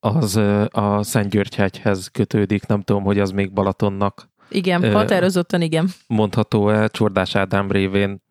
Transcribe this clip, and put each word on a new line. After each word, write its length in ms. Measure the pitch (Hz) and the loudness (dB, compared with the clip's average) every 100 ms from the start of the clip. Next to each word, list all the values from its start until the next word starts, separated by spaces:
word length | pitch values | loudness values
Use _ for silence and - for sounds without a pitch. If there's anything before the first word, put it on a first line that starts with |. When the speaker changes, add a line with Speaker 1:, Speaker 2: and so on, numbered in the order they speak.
Speaker 1:
az, 340 | 113 113 113 | 0 0 0
ö, 300 | 104 104 104 107 | 2 2 2 0
a 320 | - 104 104 | 0 0 0
Szentgyörgyhegyhez 1040 | 104 117 101 104 98 - 98 - - 95 92 | -2 -2 0 -2 -2 -2 -2 -2 -4 -4 -6
kötődik. 580 | - 104 110 98 101 - | -4 -2 0 0 -2 0
Nem 140 | 104 | -4
tudom, 200 | 98 101 | 0 -2
hogy 160 | 98 101 | 0 0
az 120 | 98 | 0
még 220 | 98 98 | -2 -2
Balatonnak, 760 | 98 98 98 104 98 101 - - _ _ | 0 -2 0 -2 -2 -4 -4 -20 _ _
Speaker 2:
Igen, 340 | - 185 180 | -4 0 0
Speaker 1:
ö, 80 | 147 | 2
Speaker 2:
határozottan 720 | 202 214 196 180 180 175 180 | 2 2 2 2 0 -2 -2
igen. 260 | 165 160 180 - _ | 0 0 -2 -4 _
Speaker 1:
mondható 640 | 107 107 104 107 110 104 | 0 0 0 0 2 2
el. 200 | 107 107 | 2 0
Csordás 460 | - 107 95 92 | 0 0 2 0
Ádám 360 | 101 98 98 98 | 0 0 0 0
révén 520 | 98 95 98 101 98 _ | 0 0 0 0 -4 _